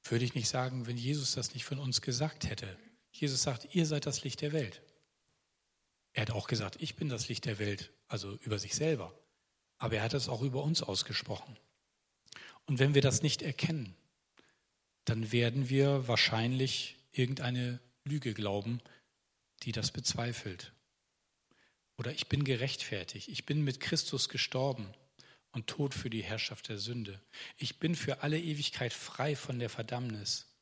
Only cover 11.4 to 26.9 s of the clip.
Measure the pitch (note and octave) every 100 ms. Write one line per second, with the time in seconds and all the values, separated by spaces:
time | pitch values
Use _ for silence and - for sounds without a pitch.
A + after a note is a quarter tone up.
11.4 | - A2 _ _ _ _ _ _ _ -
12.4 | - - - B2+ C#3 C#3+ C#3 - D3+ -
13.4 | D#3 C3+ E3 D#3+ G#2 F2+ _ _ _ -
14.4 | _ _ _ _ _ _ - A2 A2 A#2+
15.4 | A#2 B2+ B2+ C3+ C#3 C#3 B2 A2+ - A2+
16.4 | A#2 C3 C3 - - - _ - B2+ C3+
17.4 | A#2+ B2 B2 B2 - _ C#3 D3 B2 G#2
18.4 | G#2 G2+ G#2+ A#2+ - - _ _ _ _
19.4 | _ _ - A2 - - - A2+ A#2+ A#2
20.4 | G#2 F2+ - _ _ _ _ _ _ _
21.4 | _ _ _ _ _ - C3 D#3 - D3
22.4 | C3+ A#2+ C3+ - - G2+ F2 G2+ - C#3+
23.4 | - D3 C#3+ C3 - D#3+ - C3 - -
24.4 | - B2+ C#3 A#2+ G2 - _ - - -
25.4 | _ A#2+ - - C#3+ - A#2+ A2 F#2 G#2+
26.4 | - G#2+ - G#2+ G#2